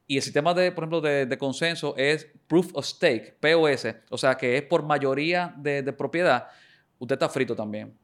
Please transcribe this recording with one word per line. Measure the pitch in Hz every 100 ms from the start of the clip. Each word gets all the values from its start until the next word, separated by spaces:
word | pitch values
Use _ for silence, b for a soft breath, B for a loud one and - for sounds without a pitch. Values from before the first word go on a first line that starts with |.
| -
y | 135
el |
sistema | 123 147 160
de, | 175 180
por | 175
ejemplo, | 160 165
de, | 151 143 131
de | 127
consenso | 139 127 165 165 147 127
es | 139 151 - _ -
Proof | 160 180
of | - -
Stake, | - 175 117 - _
P | 151 165
O | 156
S, | 131 117 110 _
o | 123
sea, | 135 131
que | 131 127
es |
por | 143 170
mayoría | 151 147 135 135 156 175 175 139
de, | 143 143
de | 135
propiedad, | 127 139 165 175 123 B B B B B _
usted | 123 135
está | 160
frito | 135 120 113
también, | 107 107 107 -